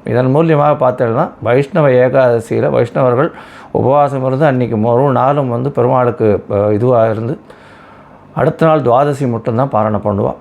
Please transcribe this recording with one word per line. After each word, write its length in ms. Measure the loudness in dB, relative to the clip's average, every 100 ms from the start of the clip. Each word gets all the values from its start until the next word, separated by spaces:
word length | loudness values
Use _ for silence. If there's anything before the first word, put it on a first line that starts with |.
இதன் 320 | -4 -2 0 0
மூலியமாக 400 | 2 2 0 0
பார்த்தீங்கன்னா, 500 | 0 0 -2 -2 -4 -6
வைஷ்ணவ 460 | -2 0 0 0 2
ஏகாதசியில 840 | 4 2 2 2 0 -2 -2 0
வைஷ்ணவர்கள் 640 | 0 -2 0 0 0 -2 -6 -20 -20 -8
உபவாசம் 560 | -2 0 2 0 -2 -4
இருந்து 180 | 0
அன்னைக்கு 320 | 0 0 -2 -2
மறு 360 | 0 2 2
நாளும் 360 | 2 0 0 -2
வந்து 220 | -4 -4
பெருமாளுக்கு, 760 | -2 0 2 0 0 0 0 -2
ஆ, 140 | -2 0
இதுவா 400 | 0 2 2 2
இருந்து 320 | -2 -6 -8 -14 -20 -20 -20 -20 -20 -20 -20 -10
அடுத்த 320 | -4 -2 0 2
நாள் 160 | 2
துவாதசி 440 | 2 2 2 -2 -4
மட்டும்தான் 420 | -4 -2 -2 -2
பாரணை 320 | 0 0 -2
பண்ணுவா. 300 | -2 -2 -2 -4